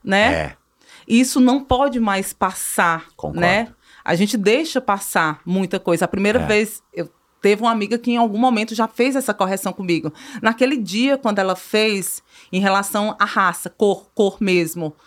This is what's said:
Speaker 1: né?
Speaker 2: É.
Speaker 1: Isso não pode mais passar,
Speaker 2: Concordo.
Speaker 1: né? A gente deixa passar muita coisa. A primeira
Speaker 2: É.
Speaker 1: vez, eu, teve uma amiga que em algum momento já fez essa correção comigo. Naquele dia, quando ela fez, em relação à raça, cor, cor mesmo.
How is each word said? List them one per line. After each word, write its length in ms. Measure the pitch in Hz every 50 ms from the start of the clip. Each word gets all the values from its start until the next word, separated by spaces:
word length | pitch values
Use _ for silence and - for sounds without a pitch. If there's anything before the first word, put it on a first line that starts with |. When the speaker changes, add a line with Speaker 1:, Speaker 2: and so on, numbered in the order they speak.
| _
Speaker 1:
né? 300 | - 190 202 214 220 87
Speaker 2:
É. 220 | 80 78 71 - _ _ _ _ _ _ _ - - -
Speaker 1:
Isso 320 | - 220 240 262 262 - 294
não 240 | 254 254 254 277 269
pode 360 | - 254 247 277 285 240 247
mais 340 | 226 208 196 190 202 - -
passar, 760 | _ 202 185 185 - - - - - 190 170 165 160 - - _
Speaker 2:
Concordo. 240 | - - 151 156 170
Speaker 1:
né? 280 | 175 175 185 214 226 226 - _ _ _ - - _
A 120 | - 165
gente 220 | 165 202 208 -
deixa 440 | 220 190 208 226 285 330 320 - 262
passar 580 | 254 - 202 196 - - - 190 165 156 156 - _
muita 340 | 175 180 190 190 180 - 185
coisa. 260 | - 190 170 160 185
A 20 |
primeira 320 | - - 190 196 208 214 254
Speaker 2:
É. 40 | 160
Speaker 1:
vez, 340 | 151 214 208 220 208 - - _ _ _
eu, 160 | - 165 - _ _ _ _ _ _
teve 200 | - 196 208 202
uma 100 | 233 233
amiga 260 | 226 214 202 208 226
que 140 | 233 233 247
em 60 | 240
algum 200 | 240 233 220 202 214
momento 340 | 240 254 240 214 220 220 233
já 140 | 220 220
fez 280 | 226 - - 240 269 262
essa 180 | 277 262 - 208
correção 380 | - 190 185 196 190 - 190 180
comigo. 380 | - 190 175 170 156 156 156 - - - - 269 220
Naquele 360 | - 220 226 - 254 262 302
dia, 380 | 254 208 170 180 220 247 277 277
quando 200 | 269 269 226 208 202
ela 160 | 190 190 185
fez, 680 | 185 - - - 214 220 220 208 196 180 - - - _ _ _ - - _
em 80 | - 185
relação 560 | 202 196 190 196 202 - - 208 208 214 - -
à 60 | 202
raça, 440 | 202 - 220 196 180 170 - - 175
cor, 400 | _ _ 226 202 190 190 - _ _
cor 220 | - 208 196 196 -
mesmo. 560 | 220 190 180 175 170 160 160 175 165 151 151 _ _